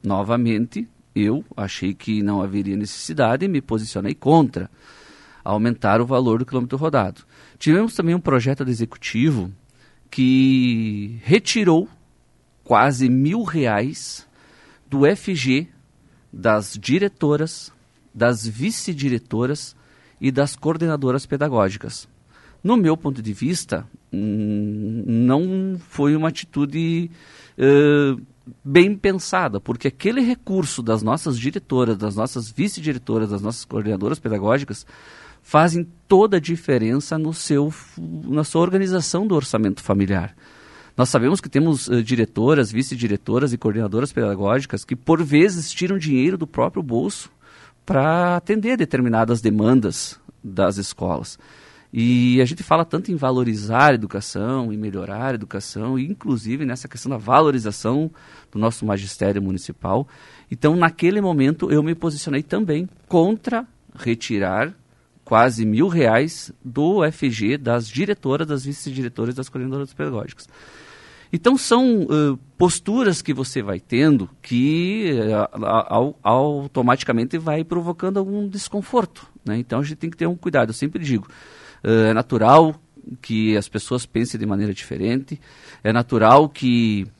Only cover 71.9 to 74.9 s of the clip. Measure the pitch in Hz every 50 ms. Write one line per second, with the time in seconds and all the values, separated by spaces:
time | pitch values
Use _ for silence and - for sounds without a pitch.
71.9 | 233 214 165 - 139 151 151 143 135 123 - - _ _ 180 180 - - _ -
72.9 | 208 247 254 208 175 - - - 147 127 131 - - 135 107 101 98 90 _ _
73.9 | - 117 143 156 147 123 92 85 - _ - - 127 120 127 143 156 165 175 185